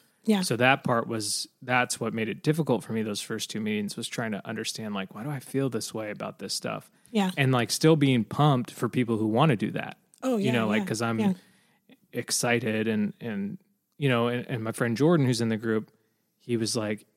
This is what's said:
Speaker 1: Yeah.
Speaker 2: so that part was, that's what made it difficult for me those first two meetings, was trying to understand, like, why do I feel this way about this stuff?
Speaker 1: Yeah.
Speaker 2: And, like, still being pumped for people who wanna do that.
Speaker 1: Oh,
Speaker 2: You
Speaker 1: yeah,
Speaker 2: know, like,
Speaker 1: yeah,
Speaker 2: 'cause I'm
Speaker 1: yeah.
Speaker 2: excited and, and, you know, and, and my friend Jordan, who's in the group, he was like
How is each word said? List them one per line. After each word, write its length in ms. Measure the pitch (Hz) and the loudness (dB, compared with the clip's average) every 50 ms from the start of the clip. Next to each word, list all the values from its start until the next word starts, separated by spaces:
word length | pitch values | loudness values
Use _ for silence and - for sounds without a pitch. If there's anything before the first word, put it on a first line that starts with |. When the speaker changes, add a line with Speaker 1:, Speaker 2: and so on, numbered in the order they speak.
| _ _ _ _ _ | _ _ _ _ _
Speaker 1:
Yeah. 160 | 220 214 190 | 2 2 2
Speaker 2:
so 140 | 185 - 123 | 2 0 2
that 260 | 110 123 131 139 170 - | 4 6 6 6 4 2
part 240 | - 120 117 113 | 0 0 0 0
was, 400 | 117 113 110 104 101 - - - - _ _ | -2 -4 -4 -4 -4 -4 -6 -6 -10 _ _
that's 380 | 131 123 127 123 123 - - - | -4 0 2 2 2 0 -2 -4
what 140 | 120 113 107 | -4 -4 -2
made 140 | 113 110 | -2 -4
it 160 | 113 104 - - | -4 -6 -2 0
difficult 400 | 151 151 165 151 135 123 98 - | 0 0 2 2 2 0 0 0
for 100 | - 110 | -2 -4
me 80 | 113 | -2
those 200 | 107 107 104 - | -2 -2 -4 -6
first 280 | - - 113 107 - - | -6 -6 -6 -6 -6 -6
two 120 | - 107 | -6 -4
meetings, 340 | 104 107 107 104 104 101 - | -2 -2 -2 -2 -2 -4 -6
was 120 | 120 117 | -8 -10
trying 240 | - - - 117 110 104 | -6 -6 -4 -4 -4 -4
to 120 | 95 - | -6 -6
understand, 460 | - 113 110 110 - - - 110 107 104 | -8 -8 -6 -6 -6 -8 -8 -8 -6 -6
like, 220 | 98 95 - - | -6 -6 -8 -10
why 80 | 104 113 | -10 -8
do 60 | 151 | -6
I 100 | 147 131 | -6 -8
feel 300 | - - - 135 135 127 | -8 -4 -2 -2 0 0
this 240 | 117 110 - - - | -2 -4 -6 -6 -8
way 180 | 110 107 107 | -8 -8 -8
about 280 | 104 98 104 101 - - | -8 -8 -8 -10 -10 -10
this 140 | 98 - - | -8 -8 -6
stuff? 380 | - - 113 107 104 - - _ _ _ _ | -6 -4 -6 -6 -8 -10 -14 _ _ _ _
Speaker 1:
Yeah. 200 | 233 214 190 180 - | 0 0 0 0 2
Speaker 2:
And, 140 | 147 135 131 131 | 2 2 4 4
like, 180 | 120 113 - | 2 2 0
still 240 | - - - 156 165 | 0 4 6 6 8
being 280 | 151 143 135 131 117 104 | 8 6 4 4 4 2
pumped 460 | - - - 147 151 135 127 110 - | 0 2 4 4 4 4 2 0 -4
for 180 | - - 127 110 | -6 -6 -4 -2
people 280 | - 127 120 113 113 | 0 0 0 0 0
who 100 | 104 110 | 0 0
wanna 280 | 107 110 120 156 160 120 | 2 2 4 4 4 4
do 160 | 98 107 - | 2 0 -4
that. 260 | 95 - - - - - _ _ _ _ - | -4 -6 -8 -8 -12 -16 _ _ _ _ -2
Speaker 1:
Oh, 140 | 262 240 | -2 0
Speaker 2:
You 100 | 208 190 | 2 2
Speaker 1:
yeah, 40 | 127 123 | 2 2
Speaker 2:
know, 140 | 117 113 | 2 2
like, 140 | 107 104 110 | 2 0 0
Speaker 1:
yeah, 40 | - | 0
Speaker 2:
'cause 140 | 180 113 107 | -2 -2 -2
I'm 180 | 117 117 117 110 | -2 -2 0 2
Speaker 1:
yeah. 140 | 107 98 180 - _ _ _ _ _ _ _ _ _ _ - _ _ _ - | 2 0 0 -2 _ _ _ _ _ _ _ _ _ _ -20 _ _ _ -10
Speaker 2:
excited 720 | 123 - - - - - 120 117 117 120 110 107 110 107 | -8 -6 -4 -2 0 2 2 2 2 0 0 0 0 0
and, 260 | 113 110 107 104 98 - _ | 0 0 0 0 -2 -4 _
and, 360 | 117 117 104 98 101 101 185 - _ _ _ _ _ _ _ | -8 -8 -6 -6 -6 -6 -8 -12 _ _ _ _ _ _ _
you 120 | - 147 135 | -2 0 2
know, 180 | 123 117 117 | 2 2 2
and, 180 | 120 120 123 - | 0 -2 -4 -4
and 160 | - 131 113 110 | -6 -6 -6 -4
my 80 | 113 | -6
friend 240 | 110 - 123 117 113 | -4 -2 -2 -2 2
Jordan, 280 | 104 143 165 180 156 131 | 2 4 4 4 4 4
who's 160 | 123 120 113 | 2 2 2
in 80 | 120 113 | 0 0
the 80 | 110 | -2
group, 340 | 104 113 113 110 110 110 - _ _ _ _ _ _ _ _ _ _ | -2 -2 0 0 -2 -2 -6 _ _ _ _ _ _ _ _ _ _
he 180 | _ 131 120 | _ -4 -2
was 180 | 110 113 101 - | 0 0 0 -2
like 300 | 117 107 104 107 104 - _ _ | -2 -2 -2 -4 -6 -8 _ _